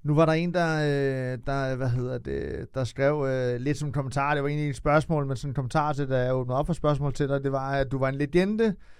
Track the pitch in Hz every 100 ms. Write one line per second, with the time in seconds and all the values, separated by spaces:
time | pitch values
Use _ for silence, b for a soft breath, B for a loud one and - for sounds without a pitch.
0 | 147 147 160 160 175 180 165 156 151 143
1 | 139 131 127 127 139 139 135 127 127 123
2 | 123 127 - - 69 - 123 135 123 -
3 | 139 151 135 131 123 123 131 147 147 143
4 | 135 135 139 147 143 147 147 135 151 147
5 | 151 156 139 131 143 131 127 160 151 139
6 | 139 131 123 131 127 127 147 170 151 139
7 | 143 123 143 139 139 135 135 139 135 131
8 | 131 139 143 170 190 214 226 180 b